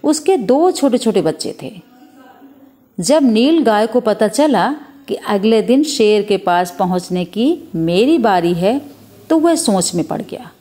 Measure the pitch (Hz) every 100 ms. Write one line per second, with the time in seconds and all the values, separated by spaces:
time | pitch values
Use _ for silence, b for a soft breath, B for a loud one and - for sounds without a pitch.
0 | 285 302 - 381 202 262 359 349 277 233
1 | 226 196 160 151 - - 135 180 - -
2 | - 269 - - - - - _ _ -
3 | 175 311 269 214 262 330 233 208 220 247
4 | 240 208 214 220 302 220 202 302 - -
5 | - - - 208 214 226 190 262 302 -
6 | 214 214 202 190 190 175 180 - 185 180
7 | 175 180 175 208 254 339 - 165 165 180
8 | 254 330 220 185 170 175 185 269 - -
9 | - - - 320 330 320 - 196 196 175
10 | 156 156 - - - _